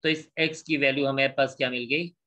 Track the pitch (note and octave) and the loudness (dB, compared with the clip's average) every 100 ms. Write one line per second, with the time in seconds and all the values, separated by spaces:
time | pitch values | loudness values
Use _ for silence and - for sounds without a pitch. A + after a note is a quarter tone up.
0 | D#3+ D#3 - - D#3+ D#3+ - D3+ C#3 C3+ | 0 -2 -4 -2 -2 -2 -4 2 2 2
1 | C#3 C3+ C3+ C3+ C3+ C3+ B2+ B2 A#2+ C#3+ | 0 2 0 2 0 0 -4 -2 -2 -4
2 | F3 _ | -4 _